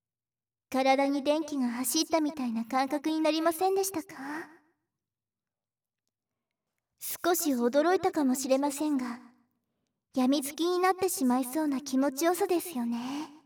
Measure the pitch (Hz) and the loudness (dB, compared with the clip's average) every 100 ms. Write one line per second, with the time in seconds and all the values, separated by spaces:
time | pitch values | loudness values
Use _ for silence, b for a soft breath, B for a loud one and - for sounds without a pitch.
0 | _ _ _ _ _ _ - 254 269 269 | _ _ _ _ _ _ -6 0 4 4
1 | 277 285 277 311 294 285 240 233 254 320 | 2 0 0 0 0 -2 -2 -2 -2 -2
2 | 320 320 294 311 247 226 226 262 269 294 | 0 0 0 -4 -4 -4 -2 -2 0 -2
3 | 311 320 311 311 330 330 381 381 392 330 | -2 0 2 2 0 2 2 2 0 -4
4 | - - 269 302 349 - _ _ _ _ | -10 -12 -10 -10 -12 -18 _ _ _ _
5 | _ _ _ _ _ _ _ _ _ _ | _ _ _ _ _ _ _ _ _ _
6 | _ _ _ _ _ _ _ _ _ - | _ _ _ _ _ _ _ _ _ -16
7 | - - 339 349 302 247 240 285 330 370 | -12 -4 0 0 2 0 2 4 4 4
8 | 370 330 269 262 269 269 285 277 302 269 | 0 0 0 0 2 2 0 -2 -2 -2
9 | 240 233 - _ _ _ _ _ _ _ | -4 -10 -16 _ _ _ _ _ _ _
10 | _ 262 254 294 269 311 339 359 370 370 | _ 0 2 2 0 -2 0 2 2 2
11 | 370 - 254 254 254 311 302 262 285 262 | 0 0 0 0 0 -2 0 -2 -2 0
12 | 285 269 330 359 381 339 370 254 233 233 | 0 2 0 2 2 0 -2 -6 -4 -4
13 | 254 285 320 311 | -6 -8 -10 -14